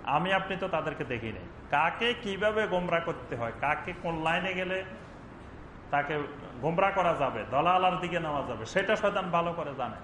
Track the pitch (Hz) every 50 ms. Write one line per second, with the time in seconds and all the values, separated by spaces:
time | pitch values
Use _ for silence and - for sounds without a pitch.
0 | - - 135 151 170 185 196 190 190 - 190 180 190 185 175 160 147 156 143 -
1 | 151 120 123 113 110 113 104 98 90 - - - - - - 143 156 170 180 -
2 | 233 240 240 233 - 208 196 185 202 214 214 214 214 185 180 180 175 175 170 165
3 | 165 170 160 - - - 143 120 117 117 117 - - 139 151 147 - - - -
4 | - 175 165 160 156 165 165 180 180 185 185 180 185 180 185 190 190 - - -
5 | - - - - - - - - - - - - - - - - - - - 143
6 | 143 - 156 147 147 139 - - - - - - 120 151 170 175 190 196 196 190
7 | 180 170 160 135 143 127 110 110 101 101 120 135 151 170 180 185 185 185 180 170
8 | 175 175 165 175 165 156 147 143 131 - 120 110 110 110 - 185 196 196 220 202
9 | - 202 185 196 180 180 170 170 170 175 170 170 156 147 139 131 123 117 - -